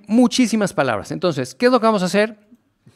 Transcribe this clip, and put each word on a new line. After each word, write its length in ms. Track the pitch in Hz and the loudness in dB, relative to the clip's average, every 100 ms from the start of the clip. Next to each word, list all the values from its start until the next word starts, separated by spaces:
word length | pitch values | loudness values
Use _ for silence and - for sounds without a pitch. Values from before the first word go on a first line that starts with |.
| - | -2
muchísimas 680 | 226 240 - 240 220 196 | 2 2 2 0 0 -2
palabras. 380 | - 139 107 90 | -2 -2 -2 -6
Entonces, 440 | 156 180 139 123 - | -4 -2 -2 -6 -2
¿qué 120 | 247 | 0
es 40 | |
lo 80 | 254 | 2
que 60 | 220 | 2
vamos 180 | 214 | 0
a 20 | 180 | 0
hacer? 320 | 196 214 220 _ - _ _ _ | 0 0 -4 _ -20 _ _ _